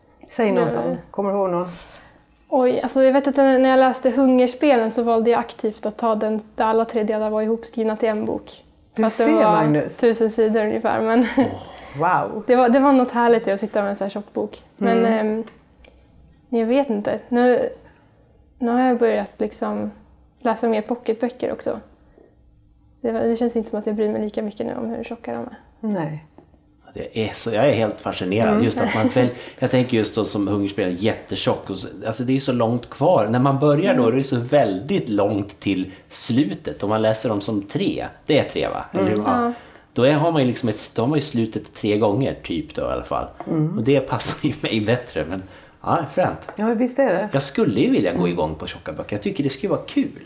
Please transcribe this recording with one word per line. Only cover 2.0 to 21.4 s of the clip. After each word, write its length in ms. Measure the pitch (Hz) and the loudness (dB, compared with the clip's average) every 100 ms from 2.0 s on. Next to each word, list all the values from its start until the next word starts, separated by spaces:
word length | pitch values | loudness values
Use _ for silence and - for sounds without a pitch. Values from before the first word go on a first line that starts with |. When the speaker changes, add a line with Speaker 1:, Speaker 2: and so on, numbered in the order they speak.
| - _ _ _ _ | -20 _ _ _ _
Speaker 2:
Oj, 320 | 285 254 254 | 2 2 2
alltså 220 | 254 269 | 0 4
jag 100 | 262 | 4
vet 140 | 277 277 | 4 2
att 100 | 269 | 4
när 320 | 269 254 262 | 4 6 4
jag 100 | 262 | 6
läste 320 | 262 240 262 | 4 2 0
Hungerspelen 800 | 240 269 254 247 - 302 247 220 | 4 4 6 4 2 4 4 2
så 120 | 220 | 0
valde 280 | 233 226 226 | 2 2 4
jag 100 | 233 | 2
aktivt 460 | 233 - 220 214 214 | 0 -4 -6 -4 -6
att 100 | 208 | -2
ta 160 | 233 | 0
den 260 | 214 214 214 - | 0 0 -2 -6
där 100 | - | -2
alla 200 | 220 220 | 2 2
tre 180 | 226 233 | 0 0
delar 280 | 214 214 214 | 0 0 0
var 120 | 214 | 0
ihopskrivna 540 | 220 226 - - 220 214 | 0 -2 -4 -4 -2 0
till 120 | 226 | 0
en 160 | 214 | 0
bok. 400 | 220 - - - - _ _ - | -4 -6 -8 -18 -20 _ _ 0
Speaker 1:
Du 60 | |
Speaker 2:
Fast 160 | 220 - | 0 2
det 60 | |
Speaker 1:
ser, 100 | 247 | 4
Speaker 2:
var 80 | 320 220 | 6 6
Speaker 1:
Magnus. 460 | 165 156 147 - - | 4 4 2 0 0
Speaker 2:
tusen 320 | 240 220 220 | 2 2 0
sidor 300 | 220 220 220 | 2 2 2
ungefär, 360 | 214 226 226 220 | 0 -2 -2 0
men 260 | 220 233 226 - | 2 2 2 2
Speaker 3:
Åh. 60 | 240 - - - - 135 | 0 -2 -14 -18 -16 -2
Speaker 1:
Wow. 460 | 170 156 - 214 | 2 2 0 -6
Speaker 2:
<laughs> 20 | 208 | 2
det 100 | 247 | 4
var, 120 | 247 | 6
det 100 | 262 | 6
var 140 | 277 | 6
något 180 | 269 254 | 4 4
härligt 360 | 240 240 226 220 | 2 4 4 2
i 20 | |
att 80 | 196 | -2
sitta 220 | 208 214 | -2 -2
med 80 | 202 | -2
en 60 | 202 | -4
sån 80 | |
här 60 | 196 | -6
tjock 220 | 208 202 | -6 -8
bok. 300 | 220 208 - - - | -6 -6 -10 -20 -2
Men, 220 | 233 233 | 2 4
Speaker 1:
Mm. 280 | 226 220 214 220 | 4 2 0 -2
Speaker 2:
ehm, 60 | 226 - _ _ - _ _ _ - _ _ | -6 -14 _ _ -20 _ _ _ -20 _ _
jag 180 | 233 226 | -2 2
vet 240 | 262 269 | 2 2
inte. 280 | 208 208 214 - | -2 -2 -4 -2
Nu, 400 | 240 247 240 247 - - _ _ _ _ _ _ _ | 2 4 4 0 -6 -18 _ _ _ _ _ _ _
nu 120 | 233 | -2
har 100 | 240 | 2
jag 180 | 254 233 | 2 2
börjat 320 | 226 208 202 - | 2 0 -4 -6
liksom 520 | 214 - 214 208 214 - - _ _ _ | -6 -4 -6 -6 -8 -10 -20 _ _ _
läsa 280 | 240 220 233 | -4 -2 0
mer 140 | 214 | -2
pocketböcker 680 | 214 240 - 220 247 - | -2 -4 -4 -2 -4 -4